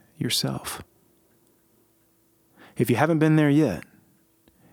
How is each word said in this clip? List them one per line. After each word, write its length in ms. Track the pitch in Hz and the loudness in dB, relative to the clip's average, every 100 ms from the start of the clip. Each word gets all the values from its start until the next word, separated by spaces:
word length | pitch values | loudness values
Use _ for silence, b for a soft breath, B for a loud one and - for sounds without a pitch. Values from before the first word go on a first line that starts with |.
| _ - | _ -10
yourself? 680 | 131 - 131 131 - - - _ _ _ _ _ _ _ _ _ _ _ _ _ _ _ _ _ b b | -6 -4 -6 -8 -12 -14 -18 _ _ _ _ _ _ _ _ _ _ _ _ _ _ _ _ _ b b
If 120 | 120 | -2
you 80 | 123 | 0
haven't 220 | 156 160 | 0 2
been 160 | 156 156 | 2 4
there 140 | 147 | 4
yet, 340 | 143 143 82 - _ _ _ _ _ _ b b | 2 2 -2 -10 _ _ _ _ _ _ b b